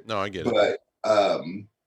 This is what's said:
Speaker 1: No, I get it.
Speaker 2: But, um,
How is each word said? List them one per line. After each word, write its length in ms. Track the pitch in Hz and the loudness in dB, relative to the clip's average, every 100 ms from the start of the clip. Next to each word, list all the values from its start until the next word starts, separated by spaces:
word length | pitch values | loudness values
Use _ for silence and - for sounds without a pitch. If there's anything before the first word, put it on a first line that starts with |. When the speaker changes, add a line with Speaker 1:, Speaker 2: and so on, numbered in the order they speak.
| 110 | -6
Speaker 1:
No, 120 | 104 | -4
I 100 | 101 | -4
get 180 | 92 95 | -4 0
it. 60 | |
Speaker 2:
But, 560 | 107 104 - _ - 110 | 2 2 0 _ -8 2
um, 580 | 104 95 85 85 98 - _ | 4 4 0 -4 -12 -16 _